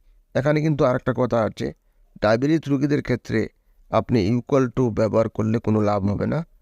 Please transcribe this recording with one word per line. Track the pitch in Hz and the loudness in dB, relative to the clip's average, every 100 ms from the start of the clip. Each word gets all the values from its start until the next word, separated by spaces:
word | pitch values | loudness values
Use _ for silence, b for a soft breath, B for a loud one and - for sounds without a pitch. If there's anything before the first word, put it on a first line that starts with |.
| _ _ _ 120 | _ _ _ -2
এখানে | 139 151 | 0 0
কিন্তু | 156 143 139 | 0 2 0
আরেকটা | 127 - 127 | 0 -2 -2
কথা | 123 117 | 0 0
আছে, | 101 - - - _ _ _ - | -2 -4 -10 -10 _ _ _ -2
ডায়াবেটিস | 107 113 139 160 139 | 2 2 2 0 0
রোগীদের | 139 143 143 | -2 0 -2
ক্ষেত্রে | - 120 - 113 - _ _ _ - | -2 -4 -2 -4 -4 _ _ _ -4
আপনি | 113 - 123 | -2 0 0
ইউক্যাল | 92 120 - 135 127 | 2 0 0 0 0
টু | - 123 | 0 -2
ব্যবহার | 104 110 104 110 | 0 0 0 0
করলে | - 110 113 | -2 -2 -2
কোনো | 113 110 | 0 0
লাভ | 104 104 101 | 2 0 -2
হবে | 101 101 | -2 -2
না। | 139 170 _ | -4 -6 _